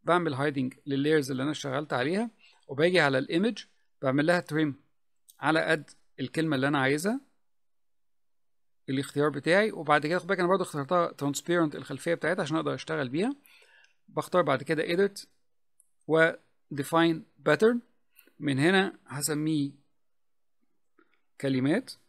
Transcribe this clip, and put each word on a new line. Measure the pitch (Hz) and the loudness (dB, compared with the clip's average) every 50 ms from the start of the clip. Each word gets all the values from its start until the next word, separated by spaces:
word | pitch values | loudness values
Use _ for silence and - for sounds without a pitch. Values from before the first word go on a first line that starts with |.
| _ | _
بعمل | - 165 175 170 160 139 | 2 2 2 2 -2 -2
هايدنج | 127 143 151 139 139 131 127 - _ _ | -2 -2 -2 0 -2 -4 -4 -6 _ _
لللايرز | 147 139 139 139 151 160 156 139 131 | -4 -2 0 2 2 2 2 2 0
اللي | 135 127 135 | -4 -4 -4
انا | 151 | -4
اشتغلت | 151 - - 139 127 139 156 143 135 | -4 -6 -6 -6 -4 -6 -4 -2 -2
عليها، | 127 123 147 175 202 233 226 _ _ _ - _ _ _ | -2 0 0 0 -2 -4 -4 _ _ _ -20 _ _ _
وباجي | - 135 127 156 180 185 175 | -10 -2 0 0 2 4 4
على | 156 143 135 | 4 4 2
الايمج | 131 135 - 160 165 196 240 214 - - _ _ _ _ _ _ _ | 0 -2 0 -2 0 0 0 -2 -4 -14 _ _ _ _ _ _ _
بعمل | - 131 127 143 147 | -2 0 0 2 2
لها | 170 175 180 | 2 2 0
تريم | 170 - 147 156 156 147 131 - _ _ _ _ _ _ _ _ _ _ - _ | 0 -2 -2 -2 -2 -2 -4 -8 _ _ _ _ _ _ _ _ _ _ -14 _
على | 135 143 156 160 160 | -2 0 0 2 2
قد | - 160 156 139 - - _ _ _ _ - | 0 -2 -2 -2 -14 -20 _ _ _ _ -8
الكلمه | 135 123 - 160 160 160 147 | -8 -6 -2 -2 -2 0 0
اللي | 131 135 | 0 0
انا | 143 156 143 | 0 0 0
عايزها، | 131 131 143 151 165 202 247 277 - _ _ _ _ _ _ _ _ _ _ _ _ _ _ _ _ _ _ _ _ _ _ _ _ _ _ _ _ _ _ _ _ - | 2 0 0 0 -2 -2 -4 -4 -8 _ _ _ _ _ _ _ _ _ _ _ _ _ _ _ _ _ _ _ _ _ _ _ _ _ _ _ _ _ _ _ _ -6
الاختيار | 135 135 139 - - 143 147 151 | -4 -4 -4 -4 -2 0 0 0
بتاعي. | 143 147 - 156 170 196 214 220 | -2 -2 0 2 2 2 2 0
وبعد | - - 160 147 147 151 147 | -4 -6 0 2 2 2 2
كده | 151 175 180 | 0 -2 -2
خد | 170 | -2
بالك | 175 190 180 | -2 -2 0
انا | 180 | 2
برضه | 175 190 185 175 | 2 2 0 0
اخترتها | - - 147 139 135 180 175 170 160 | -4 -4 -6 -2 0 2 2 2 0
ترانسبيرنت | - - 143 143 139 - - - 175 175 165 151 143 | -4 -4 -4 -4 -4 -4 -2 0 2 2 2 0 -2
الخلفيه | - 135 - 131 131 - 170 170 | -8 -10 -10 -12 -8 -4 -4 -4
بتاعتها | 165 - 156 185 196 | -2 0 -2 -2 -2
عشان | 175 135 156 | -2 -2 -2
اقدر | 160 147 143 135 | -2 -2 -2 -4
اشتغل | 135 - - 160 156 139 120 | -6 -6 -6 -4 -4 -4 -4
بيها. | 127 156 196 254 285 _ _ - - _ _ _ _ - - _ _ _ _ | -2 -2 -2 -2 -2 _ _ -20 -20 _ _ _ _ -20 -20 _ _ _ _
بختار | - - 156 147 - - 135 | -8 -6 -6 -4 0 2 2
بعد | - 143 135 123 135 | 4 4 0 0 0
كده | - 160 147 - | -2 -2 -2 0
edit | - 170 175 196 196 196 - - _ _ _ _ _ _ _ _ _ _ _ _ _ _ _ _ | 0 0 0 0 0 -2 -8 -18 _ _ _ _ _ _ _ _ _ _ _ _ _ _ _ _
و | - 151 160 160 165 - - _ _ _ _ _ _ 151 | 2 4 6 6 4 2 -4 _ _ _ _ _ _ -6
define | 143 139 - 170 165 165 170 165 165 - _ _ _ 139 156 | -6 -4 0 2 4 4 4 2 -2 -6 _ _ _ 2 2
pattern، | 151 147 220 226 247 240 - _ _ _ _ _ _ - _ _ _ _ | 4 4 4 2 2 0 -6 _ _ _ _ _ _ -20 _ _ _ _
من | 151 147 135 131 | -4 -2 0 2
هنا | 143 175 196 190 190 196 - - _ | 4 4 4 4 2 0 -4 -12 _
هسميه | - 151 143 147 156 151 147 151 156 160 151 139 143 139 _ _ _ _ _ _ _ _ _ _ _ _ _ _ _ _ _ _ _ _ _ _ _ _ _ _ _ _ _ _ _ _ _ | -12 -8 -6 -4 -4 -2 -2 -2 0 0 0 -2 -4 -6 _ _ _ _ _ _ _ _ _ _ _ _ _ _ _ _ _ _ _ _ _ _ _ _ _ _ _ _ _ _ _ _ _
كلمات. | - 135 135 127 127 139 165 226 262 - - _ _ | -2 0 0 2 2 2 0 0 -2 -6 -20 _ _